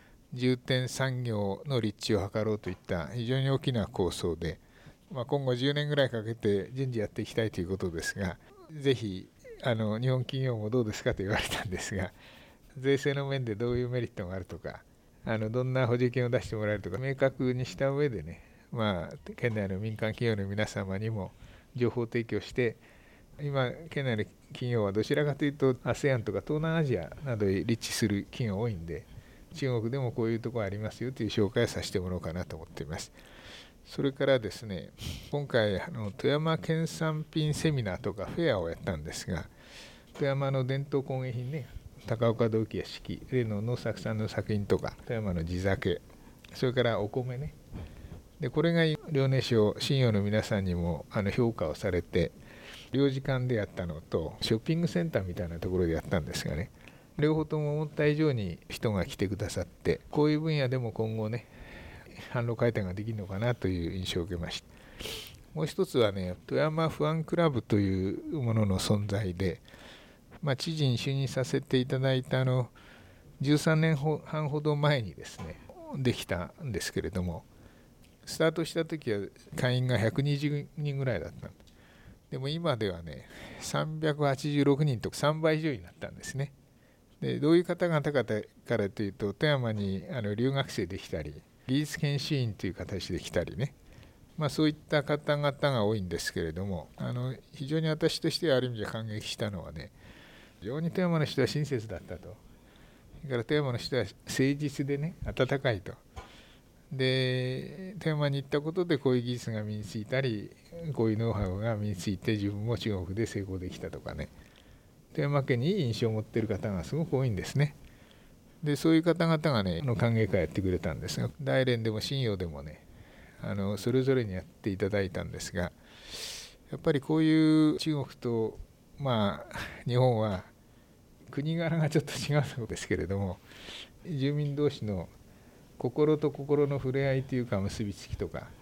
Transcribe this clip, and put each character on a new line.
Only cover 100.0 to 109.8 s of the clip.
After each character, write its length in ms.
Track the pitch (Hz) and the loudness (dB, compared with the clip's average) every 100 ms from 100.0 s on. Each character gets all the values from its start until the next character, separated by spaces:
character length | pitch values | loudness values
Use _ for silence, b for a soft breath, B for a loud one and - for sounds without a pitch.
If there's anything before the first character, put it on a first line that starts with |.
| B B B B B B | B B B B B B
非 60 | 104 | -6
常 140 | 143 | -2
に 100 | 165 | -2
富 120 | 180 | 0
山 160 | 180 165 | 2 2
の 60 | |
人 160 | 143 - | 2 2
は 60 | 127 | 2
親 200 | 147 147 | 2 0
切 200 | 123 110 | -2 -4
だ 120 | 92 | -10
っ 40 | |
た 140 | - 90 | -10 -12
と。 200 | 85 90 - b b b b b b - | -12 -18 -20 b b b b b b -16
そ 40 | |
れ 60 | 143 | -4
か 60 | 123 | -4
ら 80 | |
富 120 | 113 151 | 2 2
山 160 | 139 | 2
の 60 | 120 | -2
人 180 | - 127 | 0 0
は 60 | |
誠 400 | 101 - - - 135 143 | 0 -6 -6 2 2 2
実 300 | 147 - 139 | -2 -2 -2
で 100 | 143 | 0
ね、 200 | 160 - 110 | -2 -4 -6
温 340 | 104 127 139 | 0 2 2
か 100 | 131 | 0
い 100 | 107 | -2
と。 120 | - - - B B B B B - - - | -6 -14 -16 B B B B B -20 -20 -10
で、 1040 | 135 131 131 127 127 127 131 - 147 185 185 | 0 2 4 2 0 -2 -4 -8 -10 -12 -4
富 100 | 165 | -2
山 180 | 151 147 | 2 2
に 80 | 139 | 0
行 100 | 135 | 0
っ 20 | |
た 120 | 147 | -2
こ 120 | 151 | 0
と 120 | 180 | -2
で 140 | 175 143 | 2 2
こ 120 | 135 | 4
う 60 | 127 | 4
い 40 | |
う 20 | |
技 100 | 120 | 2
術 180 | 123 - | -4 -4
が 120 | 110 | -4
身 140 | 107 | -4
に 80 | 107 | -6